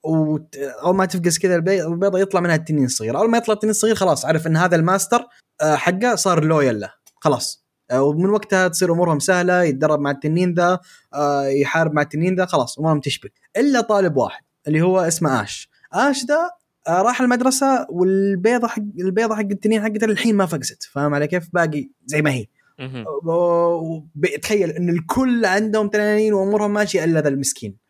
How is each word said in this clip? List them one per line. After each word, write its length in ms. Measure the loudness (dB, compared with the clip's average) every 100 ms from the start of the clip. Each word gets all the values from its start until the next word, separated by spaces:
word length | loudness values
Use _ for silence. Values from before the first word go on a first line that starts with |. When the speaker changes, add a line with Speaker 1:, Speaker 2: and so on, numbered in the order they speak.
Speaker 1:
وت-، 540 | 0 0 2 -2 -6 -10
أول 400 | -10 -4 0 0
ما 80 |
تفقس 340 | 0 0 -2 0
كذا 180 | 0 2
البي-، 300 | 2 0 -2
البيضة 320 | 0 0 0
يطلع 220 | 0 0
منها 140 | 2
التنين 300 | 0 0 0
الصغير. 340 | 0 -2 -4 0
أول 120 | 2
ما 80 | 2
يطلع 160 | 0
التنين 160 | -2 0
الصغير 240 | 0 0
خلاص 300 | 2 2 0
عرف 220 | 0 -2 2
إن 100 | 2
هذا 200 | 2 2
الماستر، 500 | 2 0 0 -2 -2 _ _ _
آه، 160 | 0 2
حقه 380 | 0 0 0
صار 300 | 0 2 2
لويال 360 | 2 2 2 0
له. 120 | -8 _ _
خلاص. 520 | _ 0 0 -4 -12 _ _ _
آه، 120 | 0
ومن 280 | 2 2 2
وقتها 380 | 0 0 0 0
تصير 240 | 0 0
أمورهم 260 | 2 2 0
سهلة، 440 | 2 2 2 2
يتدرب 380 | 2 2 0 0
مع 100 | 0
التنين 440 | -2 -2 0 0
ذا، 260 | 2 2 0 _ -20 _
آه، 320 | -4 0 0 0
يحارب 460 | 0 0 0 0
مع 100 | 0
التنين 320 | -2 -2 -2
ذا، 120 | 0 0
خلاص 320 | -2 -2 -2
أمورهم 220 | 0 0
تشبك. 320 | -2 -8 -10 _ _ -2
إلا 240 | 2 2
طالب 360 | 2 2 2 0
واحد 260 | -2 -4 _ _ -2
اللي 140 | 2
هو 200 | 2 2
اسمه 420 | 0 0 0 0
آش. 280 | -2 -10 -16 _ _
آش 320 | 0 0 0
ذا، 260 | 0 0 -2 -6 _ _ -2
آه، 140 | 0
راح 180 | 2 2
المدرسة 680 | 0 2 0 0 0 0 -2
والبيضة 800 | 0 2 2 2 2 2 2 0
حق، 140 | -4 -8 -6
البيضة 360 | -4 0 -2
حق 60 | -2
التنين 420 | -4 -2 0 0
حقته 220 | -2 -2
الحين 300 | 0 0 0
ما 120 | 2 0
فقست، 360 | -2 -6 -12 -10
فاهم 220 | -4 -2
علي 120 | 0 -2
كيف؟ 220 | -2 -2
باقي 360 | 0 0 -2 -8 _ -6
زي 160 | -2
ما 80 | 0
هي. 160 | -2 -8 _ _ _
Speaker 2:
مهم. 260 | -12 -10 -10 -8
Speaker 1:
و-، 60 | -2
وب-، 1080 | 0 0 2 0 -2 -4 -8 -10 -4 -4 -2
تخيل 280 | -2 0 0
إن 180 | -2 -2
الكل 560 | -2 -2 0 2 2
عندهم 440 | 2 0 0 0 0
تنانين 460 | 0 2 2 2
وأمورهم 380 | 2 2 0 0
ماشية 320 | 0 0 0
إلا 160 | 2 2
ذا 80 | 2
المسكين 480 | 0 -4 -6 -12 -14 _